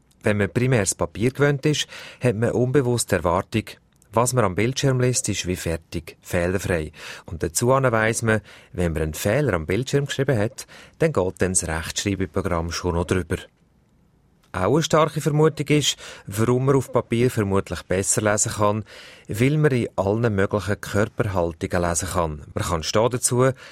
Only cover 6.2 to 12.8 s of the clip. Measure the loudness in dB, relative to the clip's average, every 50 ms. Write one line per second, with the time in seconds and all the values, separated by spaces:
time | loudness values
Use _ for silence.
6.2 | -12 -4 -2 0 0 0 0 -2 0 0 -2 -2 -2 -6 -10 -16 -16 -16 -16 -16
7.2 | -14 -12 -10 -6 -4 -4 -2 0 2 2 2 4 2 2 2 2 2 2 0 0
8.2 | 0 0 0 0 0 -6 -20 -20 -20 -12 -4 -2 -2 0 0 0 -2 -4 -4 -4
9.2 | -2 0 0 0 0 0 0 -2 -2 -2 -2 -2 -2 -2 -2 -2 -2 -2 -4 -4
10.2 | -2 0 0 0 0 -2 -4 -10 -18 -18 -20 -20 -20 -14 _ -2 -2 0 2 2
11.2 | 0 0 0 -2 -2 0 0 -2 -2 -2 -4 -4 -6 -6 -6 -4 -2 -2 -2 -2
12.2 | -2 -4 -4 -4 -2 -2 -2 -2 -2 -2 -6 -4